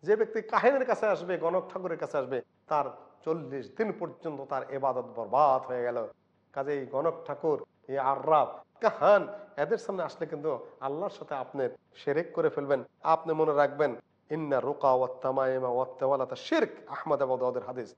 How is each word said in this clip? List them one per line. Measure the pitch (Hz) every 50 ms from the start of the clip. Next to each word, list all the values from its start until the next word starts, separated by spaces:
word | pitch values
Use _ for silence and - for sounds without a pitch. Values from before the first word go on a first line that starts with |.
| -
যে | 151 208
ব্যক্তি | 214 226 214 220 226 202
কাহিনের | - - 214 - 240 285 277 254
কাছে | 247 220 - -
আসবে, | 214 196 156 165 175 190 165
গণক | 151 170 175 185 180 185 -
ঠাকুরের | 190 185 180 170 156
কাছে | 160 143 - 151
আসবে, | 131 123 135 123 - _ _ _ _ _
তার | 156 147 139 131 - - - - _ _ _
চল্লিশ | 160 160 165 151 131 135 139 120 - -
দিন | - 220 214 190 -
পর্যন্ত | 180 160 - - - 165 151 135 135 131
তার | 147 135 123 - 135
ইবাদত | 139 131 135 127 127 120 117 -
বরবাদ | 117 113 104 101 135 151 143 131 131 131
হয়ে | - 127 127 120
গেল। | 120 120 120 113 - - _ _ _ _ _ _ _ _
কাজেই | 139 139 139 147 143 135
গণক | 120 117 131 147 165 160 165 -
ঠাকুর, | - 147 - - 160 147 135 - _ _ _ _ -
এই | 131 139
আররাফ, | 131 131 139 135 - 156 156 151 131 - - - - _ _ _
কাহান, | - 220 - - 143 175 208 202 165 - - - - - -
এদের | - 143 151 233 226
সামনে | - - 196 185 170
আসলে | 143 - - 170
কিন্তু | 156 165 147 143 156 139 120 - - - -
আল্লাহর | 131 135 139 156 185 202
সাথে | - - - - 151
আপনি | 135 127 - - 139 131 120 - - _ _ _
শিরক | - - - 139 151 170 170 -
করে | - 160 156
ফেলবেন। | 156 - 143 143 143 131 120 - _ _ -
আপনি | 156 160 160 160 165 160
মনে | 156 160 156 151
রাখবেন, | 143 147 143 139 143 151 139 120 - - _ _ _ _ _
ইন্না | 151 160 160 147 139 127
রুকা | 117 123 - - - 139 131
ওয়াত | 127 127 123 127 - -
তামাইমা | 135 131 135 135 131 131 131 127 127
ওয়াত | 123 123 131 131 - -
তাওয়ালাতা | 139 131 139 135 131 127 131
শিরক, | 117 - - 311 330 - - - - - -
আহমদ | - - - 160 151 131 139
আবু | 127 131
দাউদের | 123 127 127 123 127 120
হাদিস। | 127 127 123 117 101 -